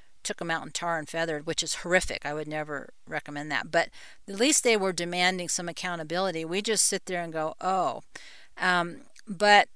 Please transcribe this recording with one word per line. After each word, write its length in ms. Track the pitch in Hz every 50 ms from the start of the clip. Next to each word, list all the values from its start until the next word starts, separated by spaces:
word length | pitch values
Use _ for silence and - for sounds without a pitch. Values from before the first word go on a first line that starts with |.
| - - - -
took 200 | - - 202 -
'em 100 | 175 170
out 120 | 165 156 -
and 100 | 151 -
tar 240 | - 175 170 165
and 100 | 160 147
feathered, 380 | - - 165 165 165 151 147 147
which 180 | 170 151 - 170
is 120 | - -
horrific. 500 | - - 170 180 185 - - - - -
I 80 | 147 147
would 140 | 156 151
never 420 | 151 151 151 151 151 147 135 - - - - -
recommend 420 | - 156 147 - - 147 143 151 151
that. 200 | 143 113 - 156
But 180 | 160 165 - - - - - - - - -
at 80 | - 196
least 300 | - 247 302 294 - -
they 100 | 240 226
were 160 | 208 190 190
demanding 560 | 175 175 175 175 175 180 180 185 185 180 175
some 220 | 160 - - 180 175
accountability. 720 | 160 - - 180 175 165 160 151 170 180 196 190 160 160 160
We 180 | 160 180 202
just 240 | 208 220 214 190 -
sit 200 | - 202 185 -
there 160 | - 185 175
and 100 | 170 170
go, 240 | 160 160 156 160 - -
"Oh." 400 | - 185 190 185 165 131 117 120 - - - - - - - - - - -
Um, 460 | - 180 185 180 175 170 175 - - - - - - -
but, 420 | 220 190 165 208 208 208 202 - - -